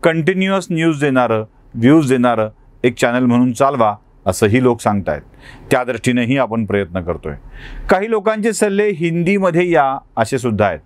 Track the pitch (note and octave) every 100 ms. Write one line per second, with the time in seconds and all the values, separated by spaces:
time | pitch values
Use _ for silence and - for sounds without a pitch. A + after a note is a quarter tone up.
0 | E3+ D#3+ D3+ F#3 F#3+ G3 F3 E3 E3 D3+
1 | D3 C3 A#2+ A2 G#2+ _ _ A#2+ A#2 D#3+
2 | C#3 B2+ B2 A#2 G#2+ - - - B2 -
3 | B2 B2 B2+ A#2+ B2+ A#2 C#3 C#3 A2 G#2
4 | _ _ - F#2 A2 A#2+ B2+ A#2+ A#2 G2+
5 | E2 D2 - - - - - C3 B2 A2+
6 | - B2 A#2+ C3+ A#2+ A2+ G2+ G2+ F#2 F#2
7 | E2+ D#2+ D#2 C#2+ - - - - - F#3+
8 | G#3+ A3 G3 A3 G#3+ G3+ G#3 G3 G#3 E3+
9 | E3+ E3 E3+ G3+ F#3+ E3 F3+ E3 C3+ C3+
10 | - - A2 C3+ A#2+ G#2 G#2 D#2+